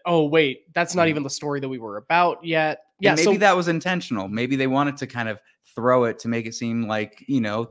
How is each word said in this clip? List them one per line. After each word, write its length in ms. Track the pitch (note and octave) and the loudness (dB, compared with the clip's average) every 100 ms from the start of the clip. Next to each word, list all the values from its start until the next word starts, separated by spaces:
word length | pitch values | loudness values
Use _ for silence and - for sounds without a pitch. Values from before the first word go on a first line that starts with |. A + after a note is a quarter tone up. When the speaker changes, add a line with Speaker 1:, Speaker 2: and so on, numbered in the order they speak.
| F3 | 0
Speaker 1:
oh, 200 | E3+ D3+ | 2 2
wait, 440 | D#3+ D3 B2+ _ E3+ | 2 2 -2 _ -4
that's 180 | E3+ | -2
not 140 | F3+ E3 | 0 0
Speaker 2:
Mm. 20 | |
Speaker 1:
even 140 | D3+ | 0
the 80 | C3+ | -4
story 280 | - D3 C#3+ | -6 -6 -6
that 80 | C3+ | -6
we 100 | C3 | -8
were 180 | A2+ G2+ | -10 -10
about 480 | - E3+ F3 - E3 | 0 2 2 0 -2
yet. 360 | D#3+ D#3 D3 _ - | 0 0 -2 _ 0
Speaker 2:
And 60 | G3 | 2
Speaker 1:
Yeah, 100 | D#3+ | 4
Speaker 2:
maybe 80 | |
Speaker 1:
so 140 | A3+ G#3+ | 4 6
Speaker 2:
that 160 | G3+ F3+ | 6 4
was 100 | F3 | 2
intentional. 600 | E3 F3+ F3+ - A2 F#2+ | 0 0 -4 -2 -4 -4
Maybe 280 | G#2+ B2 C3+ | -4 -2 0
they 120 | C3+ | 0
wanted 280 | C3 C#3+ C#3 | 0 0 -2
to 100 | C3+ | -10
kind 200 | B2 A2+ | -6 -6
of 120 | G#2 _ _ _ | -8 _ _ _
throw 300 | - A#2+ B2+ | -2 2 4
it 160 | A#2 G#2+ | 2 -2
to 80 | A#2 | -4
make 180 | A#2 A2+ | -4 -4
it 80 | |
seem 300 | A2+ A#2 A#2 A2 | -8 -6 -4 -2
like, 380 | G#2+ G#2+ _ - | -4 -4 _ -4
you 140 | C#3 | -2
know, 240 | A2 G#2+ A#2 | 0 -4 -4